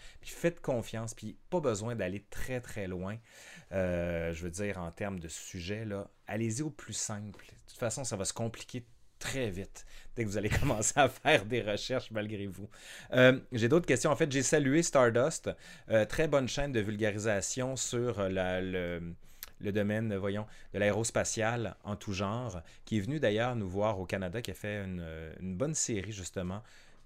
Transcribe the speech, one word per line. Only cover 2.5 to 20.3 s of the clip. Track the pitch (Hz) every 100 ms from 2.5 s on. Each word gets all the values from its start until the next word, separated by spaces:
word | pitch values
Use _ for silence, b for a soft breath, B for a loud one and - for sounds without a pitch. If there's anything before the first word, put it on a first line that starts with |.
| 127
très | 117 110 92
loin, | 92 92 113 b b b b -
euh, | 95 92 87 87 85 82
je | 82
veux | 87
dire, | 85 104 92
en | 85
termes | - 101 95
de | 82
sujet, | - - 92 87 104
là. | 110 98 98 - -
Allez-y | 107 117 110
au | 156
plus | 147 -
simple. | 107 - 104 104 92 -
De | - -
toute | -
façon, | 117 147
ça | 131 104
va | 95
se |
compliquer | - 113 - - 127 - - - -
très | - 131 117
vite | 90 92 - b b b -
dès |
que | 110
vous | 101
allez | 101
<laughs> | -
commencer | 139 110 110 139
à | 131
faire | - 131 147 101
des | 120
recherches | 104 104 - 127 -
malgré | 110 107 104 101
vous. | 90 101 B B B B
Euh, | 127 127 131 -
j'ai | 123 117
d'autres | 160 165
questions. | 131 160
En | 143
fait, | 160
j'ai | 135
salué | 127 156 135 151
Stardust, | 170 139 120 113 143 - 101 - b b -
euh, | 110 107
très | - 160
bonne | 143 123
chaîne | - 143
de | 117
vulgarisation | 101 104 107 104 107 101 - - 127 131
sur, | - 120 123 101
euh, | 95
la, | 92 92 92
le, | 92 92 87 87 85 85 B B B -
le | 104
domaine, | 104 101 107 113 98
voyons, | 101